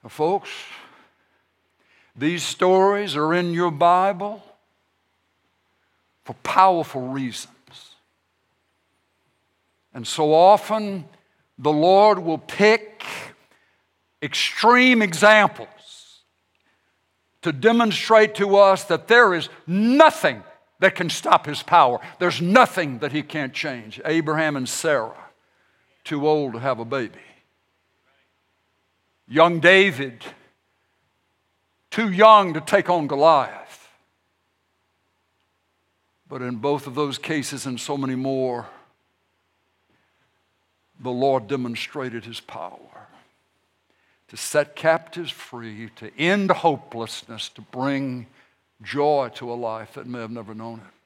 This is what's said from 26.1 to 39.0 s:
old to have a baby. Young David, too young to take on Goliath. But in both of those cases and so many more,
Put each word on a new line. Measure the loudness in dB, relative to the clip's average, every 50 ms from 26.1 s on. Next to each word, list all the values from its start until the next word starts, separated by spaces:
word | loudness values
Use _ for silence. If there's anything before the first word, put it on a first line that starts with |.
| -6 -2 0
old | 0 0 0 -2 -6 -8
to | -6
have | -4 -4 -4 -4
a | -6
baby. | -8 -6 -6 -6 -8 -12 -20 -20 _ _ _ _ _ _ _ _ _ _ _ _ _ _ _ _ _ _ _ _ _ _ _ _ _ _ _ _ _ _ _ _ _ _ _ _ _ _ _ _ _
Young | 2 4 4 4 4 4
David, | 4 6 6 6 6 2 0 -4 -10 -10 -10 -16 -20 -20 -20 _ _ _ _ _ _ _ _ _ _ _ _ _ _ _ _ _ _ _ _ _ _ _ _ _ _ _ _ _ _ _
too | -6 -4 -4 -2
young | 2 6 8 8 8 8 6 2 -4
to | -8
take | -2 0 0 0 2 0
on | -2 -2 -2
Goliath. | -4 0 4 4 4 4 4 0 -2 -10 -18 -20 -20 -20 _ -20 _ _ _ _ _ _ _ _ _ _ _ _ _ _ _ _ _ _ _ _ _ _ _ _ _ _ _ _ _ _ _ _ _ _ _ _ _ _ _ _ _ _ _ _ _ _ _ _
But | _ -14 -10
in | -10 -10 -8
both | -6 -4 -4 -4 -4 -6
of | -10 -6
those | -6 -6 -6 -6 -10
cases | -8 -6 -6 -6 -6 -8 -12 -10 -10
and | -10 -10 -10
so | -8 -8 -8 -6
many | -6 -6 -6
more, | -6 -6 -6 -4 -4 -4 -4 -6 -8 -12 -14 -20 -20 _ _ _ _